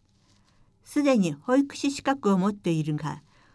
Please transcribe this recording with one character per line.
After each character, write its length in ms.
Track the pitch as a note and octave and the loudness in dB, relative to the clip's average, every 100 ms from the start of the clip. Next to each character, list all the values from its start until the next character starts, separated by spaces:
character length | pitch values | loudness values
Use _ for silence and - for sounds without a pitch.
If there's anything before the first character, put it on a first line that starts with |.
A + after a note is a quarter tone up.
| _ _ _ _ _ _ _ _ | _ _ _ _ _ _ _ _
す 200 | - D4 | -6 0
で 140 | C#4+ A#3+ | 4 4
に 160 | F3 | 2
保 220 | C#3+ - C4+ | -2 0 2
育 220 | C#4 - | 2 -2
士 140 | C#4 | -4
資 120 | C#4 | -2
格 280 | D4 C#4 G3+ | -2 0 2
を 60 | F#3+ | 2
持 120 | G3+ | 0
っ 40 | |
て 180 | G#3 F3 | -2 -2
い 120 | D#3+ | -2
る 120 | D3+ D3+ | -2 -4
が、 260 | D3+ D3+ _ _ _ | -6 -10 _ _ _